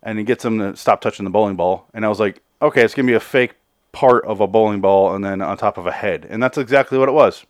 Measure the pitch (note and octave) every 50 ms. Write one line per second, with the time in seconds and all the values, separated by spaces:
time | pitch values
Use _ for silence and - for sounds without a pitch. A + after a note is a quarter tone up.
0 | _ G#2 A2 G#2+ G#2+ G#2+ B2 - - A#2+ A2+ A2 G2+ G2 - - - - G#2+ -
1 | - G#2+ - - G2+ F#2+ F2+ G#2 A2 G2+ G2 F2+ F2 F2+ F#2 - _ _ _ A2+
2 | G#2+ G#2+ G#2 G2 A2 G2+ F#2 _ _ _ _ _ - D3+ - C#3 A#2 G#2+ - C#3
3 | C3 B2+ A#2+ A2 - - - C3+ B2 A#2+ - _ _ _ _ _ _ _ - -
4 | - C3 B2 A#2+ - - G#2+ G2 G#2+ F#2+ F#2+ A2+ A2 G#2+ G#2 G2+ F#2+ G2 G2 G2
5 | G2 F#2 F2+ G2 G2 G2 G2 F#2+ G2 D#2 G2 - - G#2 - - F2 F2 - -
6 | - G#2 F2 D#2 - - - G#2+ B2 B2+ - D#3 C3+ A2 C3+ C#3 C3 - C3+ C3
7 | C3 C3+ C3 D#3 C3+ G2+ F2 - - _